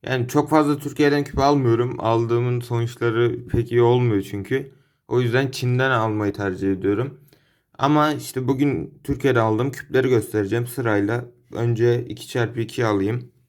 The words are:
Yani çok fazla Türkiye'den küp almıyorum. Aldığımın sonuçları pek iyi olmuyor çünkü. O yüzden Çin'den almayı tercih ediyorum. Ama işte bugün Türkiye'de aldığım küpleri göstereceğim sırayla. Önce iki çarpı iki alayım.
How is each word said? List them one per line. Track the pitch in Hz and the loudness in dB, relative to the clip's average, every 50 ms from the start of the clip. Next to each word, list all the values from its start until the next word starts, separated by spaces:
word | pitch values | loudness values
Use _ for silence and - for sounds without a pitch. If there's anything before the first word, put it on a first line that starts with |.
| _ | _
Yani | - 131 131 120 123 | -4 -2 -2 -2 0
çok | - 147 147 147 | 0 0 0 2
fazla | 156 156 151 147 147 143 | 2 2 4 2 0 -2
Türkiye'den | - 147 - - 151 143 143 147 143 | -4 -10 -2 2 2 4 4 2 0
küp | 139 - 131 | -2 -2 0
almıyorum. | 135 139 147 143 131 120 117 113 123 123 131 - | 2 4 4 4 4 4 4 2 2 -2 -2 -2
Aldığımın | - 110 113 113 117 113 117 120 120 123 123 123 | 0 2 2 2 2 2 0 0 0 0 -2 -2
sonuçları | 120 - 123 117 117 117 120 - 120 117 113 113 120 120 - - - | -4 -2 -2 -2 -2 -2 -4 -2 -2 0 2 2 2 2 0 -4 -8
pek | - - 117 117 - 117 | -2 -2 -2 -2 2 2
iyi | 120 120 | 4 4
olmuyor | 120 123 123 123 120 107 101 98 | 6 6 4 4 2 2 0 -2
çünkü. | - - 101 98 - 127 135 131 - - _ _ _ _ _ _ _ | -2 -8 -8 -6 -4 -4 -4 -4 -6 -16 _ _ _ _ _ _ _
O | - 120 | 0 0
yüzden | 127 120 113 127 139 135 | 0 2 2 0 0 0
Çin'den | 127 - - 123 123 123 131 131 | -4 -4 -2 0 0 2 2 2
almayı | 131 117 110 110 107 107 104 101 98 | 2 0 0 0 -2 -2 -2 -2 -2
tercih | - 101 98 92 90 98 98 98 | -2 -4 -4 -4 -2 0 -2 -2
ediyorum. | 90 - 98 104 101 123 143 147 - _ _ _ _ _ _ _ _ _ _ _ _ | 0 0 0 0 0 -2 -6 -6 -14 _ _ _ _ _ _ _ _ _ _ _ _
Ama | - 143 151 151 151 151 151 | 0 2 4 4 2 2 0
işte | 131 - - - 131 131 123 | -4 -8 -8 -8 -6 -2 -2
bugün | 135 131 143 143 131 - 160 - - - _ | 0 0 0 0 0 -2 -6 -8 -12 -18 _
Türkiye'de | - 139 123 - 135 123 117 | -8 -8 -2 0 2 2 4
aldığım | 113 110 107 110 123 139 | 2 2 2 0 0 -2
küpleri | - - - - - 131 131 135 | -4 -8 -16 -2 0 0 2 4
göstereceğim | 127 113 104 - - 107 104 95 104 117 120 | 2 2 2 0 -2 -2 -2 0 0 -2 -2
sırayla. | 120 - - 123 117 107 101 101 101 117 120 120 - - _ _ _ - | -4 -6 -4 -2 0 0 2 2 0 -2 -4 -4 -8 -16 _ _ _ -8
Önce | - 117 120 117 107 117 120 120 120 120 | -4 -2 0 0 2 2 2 2 0 -2
iki | - 104 - - - | -6 -12 -14 -14 -8
çarpı | - 131 117 107 117 117 | -4 -2 -2 -2 -2 -6
iki | 113 113 - - 123 | -8 -6 -4 -2 0
alayım. | 113 104 101 98 104 - 92 - - _ _ _ | 0 2 0 0 0 -2 -4 -6 -10 _ _ _